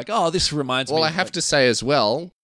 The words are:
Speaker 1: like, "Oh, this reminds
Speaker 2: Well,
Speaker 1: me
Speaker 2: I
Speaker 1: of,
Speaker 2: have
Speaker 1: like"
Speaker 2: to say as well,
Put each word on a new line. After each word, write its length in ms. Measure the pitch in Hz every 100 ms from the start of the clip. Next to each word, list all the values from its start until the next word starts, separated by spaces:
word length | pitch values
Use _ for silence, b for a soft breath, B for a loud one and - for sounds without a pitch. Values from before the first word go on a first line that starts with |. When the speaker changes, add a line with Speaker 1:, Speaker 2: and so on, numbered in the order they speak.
| 123
Speaker 1:
like, 20 |
"Oh, 180 | 220 170
this 240 | 180 -
reminds 400 | 147 131 127 127
Speaker 2:
Well, 80 | 156
Speaker 1:
me 60 | 156
Speaker 2:
I 20 |
Speaker 1:
of, 60 |
Speaker 2:
have 120 | 170 -
Speaker 1:
like" 40 |
Speaker 2:
to 100 | 170
say 240 | - 147 127
as 160 | 110
well, 500 | 117 143 104 139 180 _